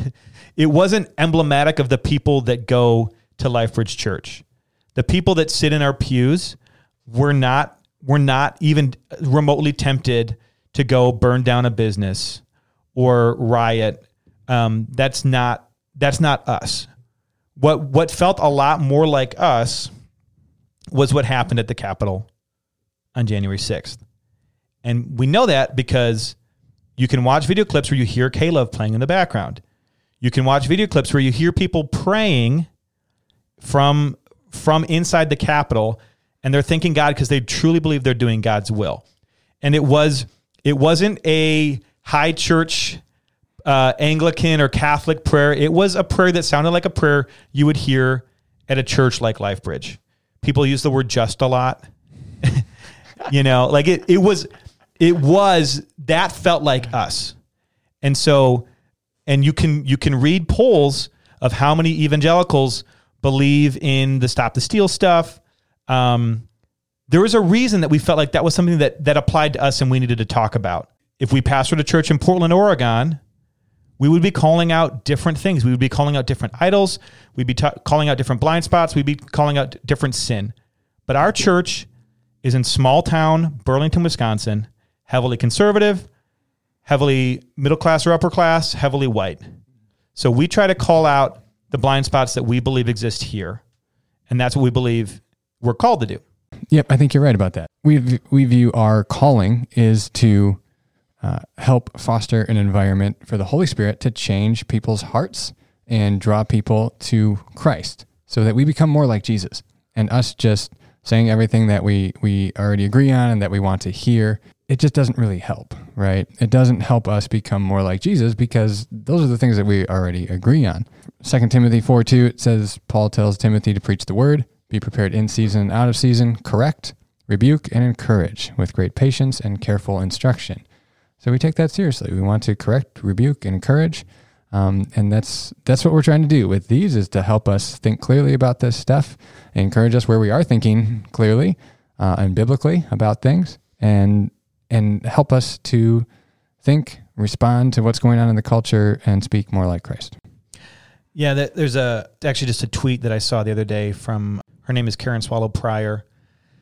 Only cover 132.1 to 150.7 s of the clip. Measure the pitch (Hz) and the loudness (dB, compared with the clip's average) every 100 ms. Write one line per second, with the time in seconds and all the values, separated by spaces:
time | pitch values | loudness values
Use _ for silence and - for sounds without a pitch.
132.1 | 92 98 107 110 101 - 127 - - 101 | -2 0 0 -2 -4 -2 -2 -2 -8 -6
133.1 | 95 135 143 95 92 - 147 160 - - | 0 0 0 -4 -6 0 0 0 -4 -16
134.1 | _ _ _ - 101 95 98 98 107 104 | _ _ _ -6 -2 0 0 -2 -2 0
135.1 | 107 - - - - - 131 170 156 151 | 0 -2 -12 -12 -10 0 2 4 4 4
136.1 | 151 147 151 92 98 - 123 196 117 95 | 4 4 2 2 0 0 0 2 0 0
137.1 | 98 92 110 - 101 - - 117 110 - | -2 2 0 2 -2 -4 -4 -4 -2 2
138.1 | 135 139 135 127 123 120 - - 143 - | 2 4 2 0 0 -2 -2 0 0 0
139.1 | - - - - - 98 113 113 120 117 | -8 -20 -20 -8 -2 0 2 2 2 2
140.1 | 110 104 127 - 120 110 110 107 113 - | 2 2 0 2 2 2 2 0 -4 -8
141.1 | - 107 113 180 - - _ _ - 98 | 0 2 4 2 -2 -8 _ _ -4 -2
142.1 | 87 95 95 113 135 151 175 - 101 107 | 0 0 0 0 0 2 0 -2 -2 0
143.1 | 107 131 170 170 - _ - 107 101 101 | 0 2 2 -2 -8 _ -2 2 4 4
144.1 | 104 101 _ _ _ - 117 107 104 120 | 2 0 _ _ _ -4 0 0 -2 -2
145.1 | - 143 131 - - - 120 113 117 117 | -2 2 0 0 -10 -2 2 2 2 -2
146.1 | _ _ _ _ _ - 147 - - - | _ _ _ _ _ 0 0 -2 -14 -18
147.1 | - 104 - 120 120 127 123 113 113 120 | -4 -4 0 2 2 2 2 0 2 2
148.1 | 117 117 110 - 117 - 110 104 - - | 4 2 0 0 -2 2 2 2 0 0
149.1 | 98 - 104 - 98 90 87 - - - | -2 0 -4 -2 -2 -2 -4 -8 -14 -14
150.1 | - _ _ _ - - | -20 _ _ _ -20 -20